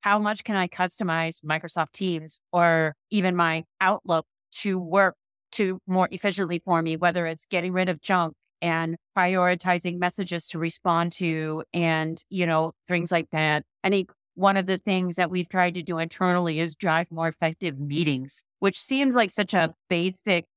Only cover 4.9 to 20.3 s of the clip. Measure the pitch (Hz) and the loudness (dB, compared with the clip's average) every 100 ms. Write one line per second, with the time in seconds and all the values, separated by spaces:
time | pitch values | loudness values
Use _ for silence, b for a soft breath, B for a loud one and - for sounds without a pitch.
4.9 | 185 190 - _ _ _ - 196 185 - | 4 2 0 _ _ _ -2 -2 -2 0
5.9 | 185 180 180 202 185 175 170 - 170 160 | 2 2 0 -2 -2 -2 -2 0 0 2
6.9 | 160 175 175 165 165 - 185 180 180 185 | 0 0 0 -4 -6 -6 -4 -2 0 0
7.9 | 160 - 185 165 151 _ _ 170 165 160 | -2 0 0 0 -6 _ _ -2 -2 -2
8.9 | 170 _ - 180 185 180 180 185 175 175 | -6 _ 0 2 4 2 2 0 0 0
9.9 | 175 180 - 185 170 - 165 165 - 180 | -2 -2 -2 -6 -4 -6 -4 -4 -2 0
10.9 | 165 175 - 175 160 156 156 - 175 170 | 2 0 -2 -2 -2 -4 -6 -6 0 0
11.9 | 160 160 160 - 190 175 160 160 - _ | 0 -2 -6 -8 -2 2 2 0 -6 _
12.9 | 180 165 170 160 156 156 151 - _ 190 | -2 0 -2 0 -2 0 0 -4 _ 0
13.9 | 196 185 _ _ - 196 196 185 185 - | 0 -2 _ _ 2 2 4 0 -2 0
14.9 | 185 180 175 175 180 170 185 180 180 156 | 0 0 0 0 0 -2 0 0 0 -6
15.9 | 165 165 - 180 180 170 156 165 151 185 | -4 -4 0 2 4 2 0 -4 -2 0
16.9 | 160 170 165 165 - 165 165 180 139 143 | 0 0 -4 -4 -2 -4 -2 -6 -6 -4
17.9 | 143 156 131 135 - _ _ 196 - - | 0 0 0 -4 -14 _ _ -2 -2 -2
18.9 | 269 277 247 208 - 202 190 160 - _ | 0 2 2 2 0 0 2 0 -2 _
19.9 | 175 180 185 - | 0 0 -2 0